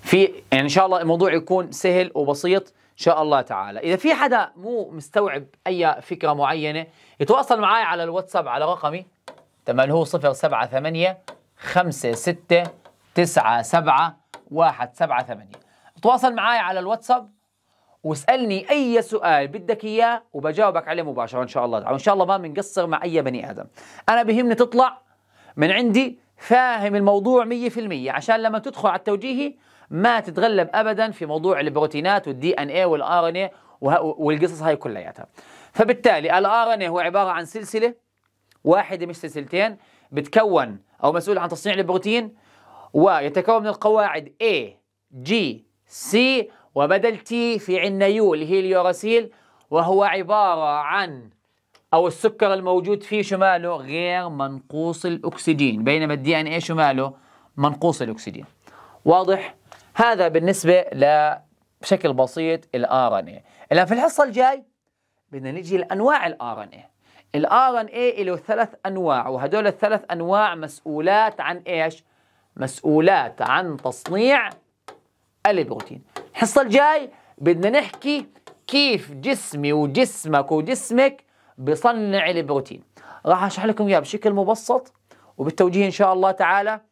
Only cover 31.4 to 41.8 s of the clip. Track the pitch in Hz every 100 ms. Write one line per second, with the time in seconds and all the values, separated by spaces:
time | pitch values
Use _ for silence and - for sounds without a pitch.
31.4 | 175 165 147 147 151 151 175 202 180 127
32.4 | 156 180 143 160 185 156 135 175 165 170
33.4 | 190 - _ _ 139 147 156 - 151 151
34.4 | 170 165 160 151 135 101 87 - - -
35.4 | - - - - 220 240 240 175 156 180
36.4 | 196 226 226 220 180 175 170 190 190 170
37.4 | 165 220 202 220 233 240 _ _ _ _
38.4 | _ _ 151 180 190 185 170 165 160 151
39.4 | 139 175 220 202 _ _ _ 139 143 220
40.4 | 220 175 120 101 _ _ 139 170 175 196
41.4 | 170 165 208 190